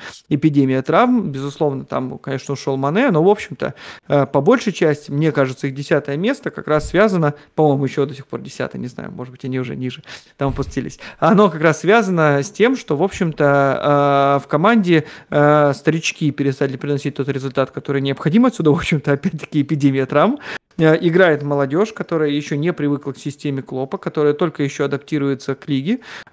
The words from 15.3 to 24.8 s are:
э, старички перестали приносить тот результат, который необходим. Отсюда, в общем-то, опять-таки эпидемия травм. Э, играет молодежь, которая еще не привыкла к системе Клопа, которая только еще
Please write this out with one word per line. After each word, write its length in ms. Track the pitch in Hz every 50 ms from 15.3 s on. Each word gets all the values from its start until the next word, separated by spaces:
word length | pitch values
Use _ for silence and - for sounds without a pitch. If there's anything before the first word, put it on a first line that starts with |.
э, 420 | - 147 147 147 151 151 147 143 135
старички 560 | - - 160 156 165 156 - - - 165 147
перестали 460 | - - 139 139 131 - 147 135 131
приносить 400 | 127 - 143 147 135 - 143 135
тот 120 | - 135 139
результат, 420 | 131 135 131 135 127 139 131 127 -
который 280 | 139 - - 139 139 135
необходим. 420 | 139 135 - - 165 156 226 247
Отсюда, 240 | 254 - - 170 151
в 40 | 147
общем-то, 360 | 170 - - 170 143 - 147 143
опять-таки 500 | 143 - 190 160 151 - - - 156 143
эпидемия 440 | - 160 143 143 139 135 135 135
травм. 320 | 131 139 143 160 214 285 285 - - - - - _ _
Э, 200 | - 160 156 156 -
играет 420 | - 170 160 180 190 175 151 139 143
молодежь, 480 | 143 143 143 139 131 143 170 214 220 -
которая 380 | - 170 - 170 160 156 147
еще 260 | 143 147 147 - 156
не 160 | 143 151 175 170
привыкла 400 | - 147 143 143 131 - 139 127
к 60 | -
системе 440 | - 147 139 - - 147 139 135 127
Клопа, 340 | - 123 127 131 135 -
которая 360 | 190 - 175 - 156 147 147 147
только 300 | 147 180 165 - - 147
еще 200 | 139 - -